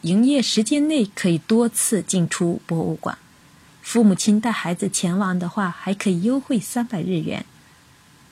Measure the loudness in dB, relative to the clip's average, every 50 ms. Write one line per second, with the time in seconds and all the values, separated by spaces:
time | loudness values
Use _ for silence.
0 | -2 0 2 4 4 4 4 2 0 0 0 0 0 0 2 0 2 2 2 2
1 | 0 -2 -2 -2 0 0 0 0 0 2 2 2 2 2 0 -2 -2 0 0 -2
2 | -2 0 0 0 0 0 0 -2 -2 -2 -2 -2 -4 -4 -4 -2 -2 -2 -4 -4
3 | -6 -8 -8 -10 -14 -20 _ _ -20 -20 -20 -20 -20 -20 -20 -18 -10 -2 2 4
4 | 6 6 4 4 2 2 2 2 2 0 -2 -2 -4 -4 -4 -2 -4 -4 -2 -2
5 | -2 -2 0 0 0 0 -2 -2 -4 -4 -4 -4 -4 -4 -4 -6 -6 -6 -4 -2
6 | 0 0 0 2 2 0 0 0 -2 -2 -2 -2 -2 -2 -4 -4 -4 -4 -4 -4
7 | -4 -2 -2 -2 -2 -4 -6 -6 -8 -12 -16 -20 -20 -20 -20 _ _ _ -20 _
8 | _ _ -20 -20 -20 -20